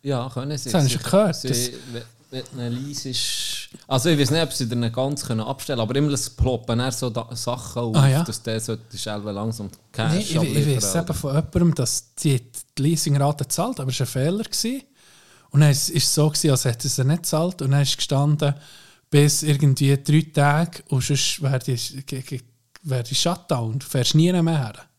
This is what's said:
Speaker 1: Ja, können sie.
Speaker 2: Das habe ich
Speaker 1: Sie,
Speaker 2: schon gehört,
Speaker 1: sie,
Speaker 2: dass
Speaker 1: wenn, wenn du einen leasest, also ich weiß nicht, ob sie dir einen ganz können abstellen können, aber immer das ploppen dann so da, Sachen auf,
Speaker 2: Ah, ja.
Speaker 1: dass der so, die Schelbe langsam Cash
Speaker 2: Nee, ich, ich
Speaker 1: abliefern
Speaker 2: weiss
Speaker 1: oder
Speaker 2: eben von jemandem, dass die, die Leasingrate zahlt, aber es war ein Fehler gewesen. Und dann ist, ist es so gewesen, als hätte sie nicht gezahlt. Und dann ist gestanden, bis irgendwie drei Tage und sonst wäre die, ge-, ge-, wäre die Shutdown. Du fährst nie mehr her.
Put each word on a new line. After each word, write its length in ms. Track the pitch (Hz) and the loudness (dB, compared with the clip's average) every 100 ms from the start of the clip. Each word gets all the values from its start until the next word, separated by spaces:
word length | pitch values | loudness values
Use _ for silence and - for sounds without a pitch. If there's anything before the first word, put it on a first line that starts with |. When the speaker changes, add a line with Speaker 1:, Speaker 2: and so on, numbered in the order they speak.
Speaker 1:
Ja, 260 | 143 131 123 | -2 -4 -4
können 280 | 123 139 147 | -6 -6 -6
sie. 60 | - | 0
Speaker 2:
Das 40 | |
habe 120 | 190 139 | 2 2
ich 60 | |
Speaker 1:
Sie, 60 | - | 2
Speaker 2:
schon 120 | - | 2
gehört, 260 | 190 208 131 | 4 4 0
Speaker 1:
sie, 120 | 131 | -2
Speaker 2:
dass 220 | 120 123 120 131 | -2 -2 -8 -12
Speaker 1:
wenn, 120 | 117 117 _ _ | -12 -12 _ _
wenn 120 | 131 120 | -12 -12
du 60 | 127 | -8
einen 220 | 120 120 | -6 -6
leasest, 840 | 143 139 135 123 - - - - - - - | -6 -8 -6 -4 -4 -4 -6 -8 -12 -20 -2
also 240 | 131 160 | 0 4
ich 80 | 147 | 4
weiß 120 | 127 | 4
nicht, 100 | 160 | 2
ob 100 | 160 | 0
sie 160 | - 117 | -2 -4
dir 80 | 120 | -2
einen 160 | 117 | -2
ganz 320 | 120 135 143 | 0 -2 -2
können 160 | - 113 | -4 -4
abstellen 380 | 110 135 - 127 | -4 -8 -6 -2
können, 100 | 107 | 0
aber 100 | 135 | 0
immer 120 | 147 | 0
das 180 | 139 - | 0 -4
ploppen 500 | - 131 120 117 117 | -2 0 0 -2 -2
dann 140 | 127 | -2
so 160 | 123 127 | -2 -4
da, 200 | 113 113 | -4 -8
Sachen 460 | 120 - 123 - 123 | -8 -6 -6 -6 -6
auf, 140 | 120 110 | 0 4
Speaker 2:
Ah, 120 | 135 | 4
ja. 160 | 135 | 4
Speaker 1:
dass 180 | 170 113 | -2 -6
der 180 | - 113 | -6 -6
so, 160 | 113 110 | -4 -8
die 220 | - 107 | -8 -10
Schelbe 340 | 110 104 104 | -8 -6 -6
langsam 380 | 101 110 113 98 - _ | -6 -4 -6 -10 -12 _
Cash 200 | - 131 | -4 0
Speaker 2:
Nee, 60 | 170 | 0
ich, 120 | 208 | 0
ich 60 | 160 | 0
Speaker 1:
abliefern 380 | 160 143 143 131 | 0 2 2 0
Speaker 2:
weiss 140 | - | 0
Speaker 1:
oder 100 | 170 | -2
Speaker 2:
eben 100 | 180 | -2
von 160 | - 143 | -4 0
jemandem, 400 | 143 151 175 175 - | -2 0 2 2 2
dass 380 | 120 - - - | -2 -4 -8 -2
die, 260 | 156 131 - - - - | 0 0 -2 -18 -12 -2
die 60 | |
Leasingrate 680 | 139 156 160 143 139 151 139 | 0 2 2 2 2 0 -4
zahlt, 320 | - 220 254 | -2 -2 -2
aber 100 | 131 | -4
es 100 | 123 | -2
war 60 | 127 | -2
ein 40 | |
Fehler 340 | 127 143 202 | 0 0 -2
gewesen. 380 | 220 - 226 269 - _ _ _ _ _ _ | -4 -4 -4 -4 -10 _ _ _ _ _ _
Und 100 | 139 | 6
dann 100 | 151 | 6
ist, 180 | 143 - | 6 0
ist 160 | 143 | 0
es 100 | - | 0
so 140 | - 151 | 2 2
gewesen, 220 | 151 156 | 2 2
als 140 | 131 127 | 2 0
hätte 220 | 117 139 | -2 -4
sie 140 | - | 0
nicht 180 | 131 165 | 0 0
gezahlt. 400 | - 156 170 185 | 0 -2 -2 -2
Und 80 | 135 | 0
dann 100 | 139 | 2
ist 160 | 139 - | 2 0
gestanden, 560 | - 135 143 147 143 139 - - - _ _ | 0 2 2 2 0 -2 -8 -20 -20 _ _
bis 320 | 147 147 - | 4 6 2
irgendwie 540 | 156 143 147 131 139 139 | 0 4 4 4 4 2
drei 300 | 143 151 160 | 4 2 4
Tage 480 | - 143 147 170 - - | 2 4 4 0 -6 -4
und 140 | 131 | -2
sonst 380 | - 143 - - | 0 0 0 -2
wäre 180 | 139 131 | -2 -2
die, 160 | - 120 - 135 | -2 -4 -6 -10
ge-, 160 | 135 131 | -10 -10
ge-, 220 | - 127 - _ _ - | -10 -12 -12 _ _ -16
wäre 200 | 160 131 | -6 -4
die 120 | 117 | -2
Shutdown. 640 | 139 170 175 - 131 113 127 | -2 0 -2 -2 -2 -2 -4
Du 80 | - | -2
fährst 280 | 135 120 | -2 2
nie 160 | 156 170 | 4 4
mehr 280 | 180 165 160 | 4 2 0
her. 160 | 113 - - | -4 -10 -20